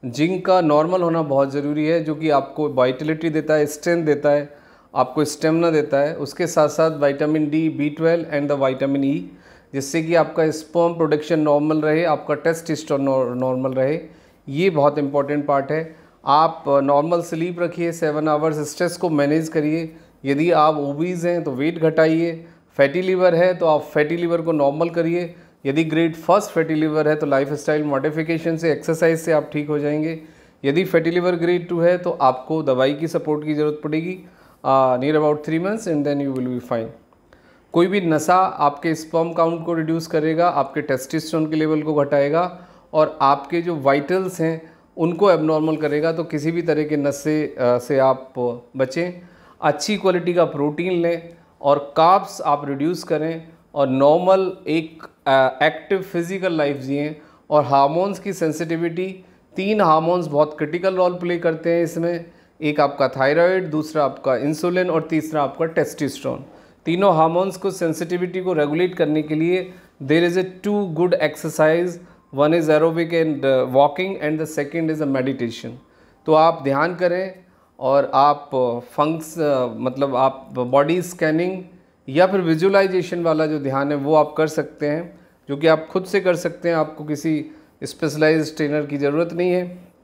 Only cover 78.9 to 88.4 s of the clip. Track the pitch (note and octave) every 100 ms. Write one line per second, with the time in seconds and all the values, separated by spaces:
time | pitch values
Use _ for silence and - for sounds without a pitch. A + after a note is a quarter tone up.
78.9 | - D3+ D#3+ D#3 E3+ D3+ C3+ B2 A2 B2+
79.9 | B2+ C#3+ B2 C3+ - - B2+ B2 C#3 D3+
80.9 | F3+ F3 - D#3 D#3 F3+ F#3 F3+ - _
81.9 | _ - C#3 F#3 G3 E3+ D#3+ F#3+ G3 G3
82.9 | F#3 F3 F3 E3+ D#3 D#3+ D3+ C3+ C3+ C#3+
83.9 | D3 C#3 D#3 D3+ - D#3 D3+ C#3+ - D3
84.9 | D3+ E3+ - _ _ - C#3+ D#3+ D#3 D#3
85.9 | F#3 F3+ G3+ F#3 E3+ E3+ - F3 E3 D3+
86.9 | - D3+ D3 E3 D#3 - - _ _ C#3
87.9 | - D#3+ D3 D#3 D#3+